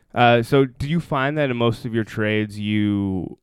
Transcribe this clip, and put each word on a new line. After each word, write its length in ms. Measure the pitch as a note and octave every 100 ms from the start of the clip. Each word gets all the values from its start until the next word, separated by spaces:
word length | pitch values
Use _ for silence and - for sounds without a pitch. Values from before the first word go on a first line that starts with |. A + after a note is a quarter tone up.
| _ G#2+
Uh, 260 | A#2+ A#2+
so 240 | A2+ C#3 C3+
do 220 | B2 C#3
you 120 | E3
find 380 | - D3 C3+ D3+
that 120 | C#3+
in 60 | A#2+
most 260 | A#2 A2+ B2
of 80 |
your 100 | A2+ G#2+
trades 520 | - G#2+ G#2+ G#2+ G#2
you 800 | G#2 G#2+ G#2 G2+ G2 F#2+ - -